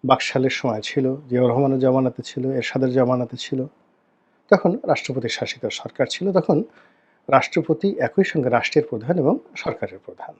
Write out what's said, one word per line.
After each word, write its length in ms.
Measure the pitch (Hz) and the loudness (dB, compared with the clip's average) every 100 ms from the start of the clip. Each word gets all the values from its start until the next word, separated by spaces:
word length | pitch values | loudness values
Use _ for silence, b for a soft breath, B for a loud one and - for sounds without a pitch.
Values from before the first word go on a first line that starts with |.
| 127 | 4
বাকশালের 440 | 131 - 131 131 | 2 2 0 0
সময় 320 | - 131 107 | 0 -2 -2
ছিল, 340 | - - 131 139 | -2 0 0 -2
জিয়াউর 360 | 139 123 123 | -2 2 4
রহমানের 280 | 120 139 135 | 4 2 4
জামানাতে 440 | 131 131 131 123 | 4 4 2 -2
ছিল, 280 | - - 131 | -10 -6 -2
এরশাদের 400 | 131 113 135 131 | -2 -4 -2 0
জামানাতে 460 | 127 123 127 120 120 | 2 2 2 -2 -8
ছিল, 280 | - 131 135 _ _ _ _ _ _ _ _ | -6 -6 -6 _ _ _ _ _ _ _ _
তখন 300 | 196 - 208 | 2 2 -2
রাষ্ট্রপতি 460 | - 139 - 131 113 | -2 -4 -2 -6 -6
শাসিত 360 | - 110 - 107 | -6 -8 -6 -8
সরকার 400 | - - - 127 | -8 -12 -4 -4
ছিল। 260 | - 190 | -2 0
তখন 320 | 180 160 160 233 b b b b b - | 0 2 0 0 b b b b b 2
রাষ্ট্রপতি 720 | 135 - - 160 160 202 - | 2 4 -4 0 0 0 0
একই 240 | 127 - | 0 2
সঙ্গে 260 | 190 160 127 | 2 2 2
রাষ্ট্রের 360 | 117 - - - | 2 2 0 0
প্রধান 300 | 160 127 180 | -6 -2 2
এবং 200 | 135 262 - - | 2 0 -4 -8
সরকারের 440 | - - 104 98 | -8 -6 -10 -10
প্রধান। 360 | - - - - | -18 -16 -18 -18